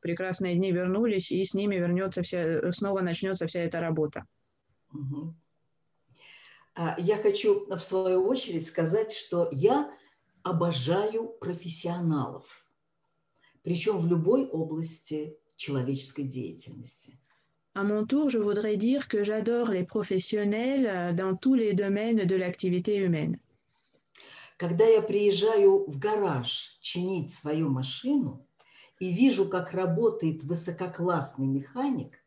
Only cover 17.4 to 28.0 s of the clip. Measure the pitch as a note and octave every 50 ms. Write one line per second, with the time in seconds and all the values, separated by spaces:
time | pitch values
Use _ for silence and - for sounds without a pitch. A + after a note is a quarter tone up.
17.4 | _ _ _ _ _ _ _ G3 G3 G3+ G#3 G#3+ G#3+ A3 C4 C#4 D4+ C#4+ B3+ A3+
18.4 | G#3 G3+ G#3 G3+ G#3+ A3 G#3+ G3 G#3 A#3 C4 C#4+ C4+ - - G#3+ G3+ G3+ G#3+ A3
19.4 | G#3 A3 A#3 A#3+ A#3+ A3+ G3+ F3+ F#3 - - A3 G3+ - G3 F#3+ F3+ - - G#3
20.4 | G#3 G3+ G3+ G#3+ A#3 B3+ C#4 C#4 C4 A3+ G3 F3+ F3 F3 F3 E3+ F#3+ F#3+ F#3+ F#3
21.4 | - C4 C4 B3 A3+ G#3 G3 F#3 G#3 G3 G3 G3+ G#3+ A3+ A#3 A3 G3 F3 F#3+ F#3+
22.4 | F#3 F3+ F3 - - F#3 F3 F3+ F3+ - G#3 G3+ G3 F3+ E3+ D#3 D3+ D#3+ E3+ -
23.4 | _ _ _ _ _ _ _ _ _ _ _ _ _ _ _ - - - - -
24.4 | - - _ _ F3+ E3+ E3+ E3+ A3 A3+ A3+ G#3+ - - G3+ G#3 G#3 G#3 G3 -
25.4 | - A3 A3+ G3+ G3+ G3 F#3+ - G4+ - D3+ C#3 - G#4 A4 G#4 G4+ F#4 D3 B2+
26.4 | A#2+ A#2+ - - - - - _ - - - F3 F3+ F#3 F#3+ F3+ C#3 - - -
27.4 | - D3 D3+ D#3 D#3+ D3 C3+ B2+ C3 - - -